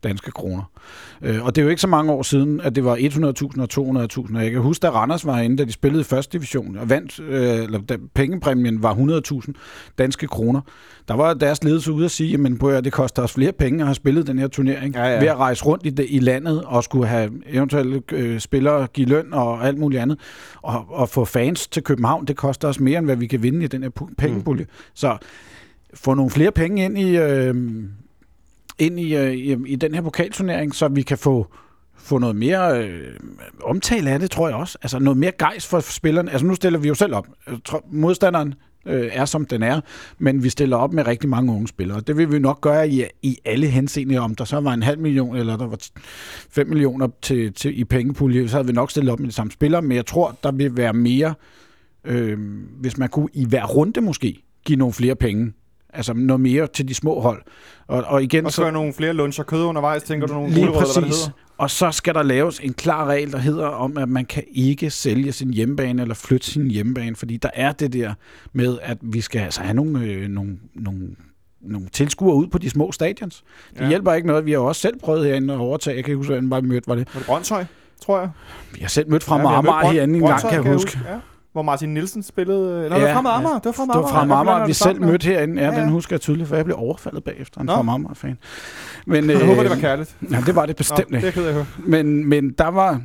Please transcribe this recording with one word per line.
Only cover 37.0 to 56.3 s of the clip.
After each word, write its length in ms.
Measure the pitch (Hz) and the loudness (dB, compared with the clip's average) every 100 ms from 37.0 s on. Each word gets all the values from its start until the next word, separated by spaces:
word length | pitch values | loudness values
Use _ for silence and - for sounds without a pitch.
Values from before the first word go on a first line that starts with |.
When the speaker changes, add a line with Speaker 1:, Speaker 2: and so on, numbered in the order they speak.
| 202 113 | 0 -2
Speaker 1:
op. 120 | - - - | -6 -18 -14
Jeg 80 | 120 - | -14 -8
tror, 200 | 151 - | -10 -6
modstanderen, 600 | 151 160 175 190 175 147 135 _ _ - | 0 0 2 2 2 -2 -8 _ _ -6
øh, 240 | 139 117 | -4 -4
er, 120 | 113 139 | -2 -2
som 200 | 160 147 | -2 -4
den 180 | 120 | -2
er, 180 | 113 147 - - - - | 0 0 -4 -16 -20 -2
men 260 | 127 135 | 0 2
vi 60 | 127 | 0
stiller 280 | - 139 123 | 0 2 2
op 160 | 135 | 2
med 140 | 165 123 | 2 0
rigtig 220 | 120 147 | 0 0
mange 240 | 131 127 | 0 2
unge 140 | 110 110 | 0 -4
spillere. 340 | - 92 101 110 | -6 -6 -4 -4
Det 100 | 151 | 0
vil 140 | 160 | 2
vi 80 | 147 | 4
nok 220 | 135 143 | 2 2
gøre 280 | 151 151 156 | 2 2 2
i, 140 | 135 120 - | 0 -2 -4
i 160 | 135 123 - | -4 -4 -2
alle 220 | 113 151 | 0 2
henseender, 520 | 131 131 - 135 131 | 2 0 -2 0 0
om 140 | 117 110 | 0 -4
der 80 | 113 | -4
så 140 | 147 | -2
var 140 | 143 | 0
en 100 | 120 | 0
halv 160 | 113 151 | 0 0
million, 360 | 156 135 127 123 | 0 0 0 -2
eller 220 | 113 110 | -4 -4
der 100 | 123 | -6
var 100 | 107 | -10
t-, 80 | - - - - - - - | -14 -20 -20 -20 -18 -18 -6
fem 160 | - 143 | -2 0
millioner 400 | 156 139 127 131 - | 2 2 0 -4 -4
til, 320 | - 131 113 | -2 0 0
til, 260 | 101 139 - | -2 -4 -2
i 40 | |
pengepulje, 640 | 120 127 123 139 139 123 120 | 0 0 0 0 2 2 2
så 80 | 131 | 0
havde 120 | 127 | 0
vi 60 | |
nok 180 | 120 135 | 0 0
stillet 200 | - 135 | 0 0
op 60 | 117 | 0
med 80 | 135 | -4
de 60 | |
samme 180 | 110 107 | -4 -6
spillere, 300 | - 147 170 | 0 2 2
men 100 | 156 123 | 2 -2
jeg 80 | 117 | 0
tror, 320 | 170 170 113 | 0 0 0
der 80 | 147 | -4
vil 260 | 135 143 123 | 0 0 0
være 160 | 120 | 0
mere, 400 | 110 120 127 156 156 - _ _ _ _ _ - | 2 4 4 2 -2 -14 _ _ _ _ _ -6
øh, 320 | 123 113 107 104 101 95 123 | -2 -2 -4 -8 -12 -14 -8
hvis 180 | 131 131 | -6 -2
man 120 | 127 | -2
kunne 180 | - 147 | 0 -2
i 120 | 147 123 | -2 2
hver 200 | 127 104 | 2 2
runde 360 | 139 156 233 | 2 2 0
måske 420 | 220 151 117 - _ _ - | -2 0 -4 -6 _ _ 0
give 120 | 143 | 2
nogle 160 | 127 | 2
flere 220 | 107 123 131 | 2 0 2
penge 380 | 120 104 117 - _ _ _ | 0 0 -2 -6 _ _ _
altså, 200 | - - | -10 -4
noget 280 | 117 131 | 0 2